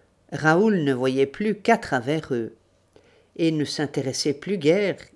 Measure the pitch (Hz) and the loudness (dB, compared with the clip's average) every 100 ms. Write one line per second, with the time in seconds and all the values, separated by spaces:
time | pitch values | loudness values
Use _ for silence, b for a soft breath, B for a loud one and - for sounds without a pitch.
0 | b b _ 139 156 170 220 196 143 123 | b b _ -2 2 4 4 2 2 2
1 | 131 131 139 - 214 208 - 226 - 131 | 0 2 0 0 -4 -2 2 0 0 -4
2 | 117 156 - 123 110 - _ _ _ b | -2 -4 -2 -4 -6 -10 _ _ _ b
3 | b b b - 165 160 139 - 143 147 | b b b -4 -2 0 -2 -4 -4 -4
4 | 131 127 151 147 - 196 147 185 202 139 | -4 -4 -4 -4 -4 0 2 2 2 -4
5 | - | -10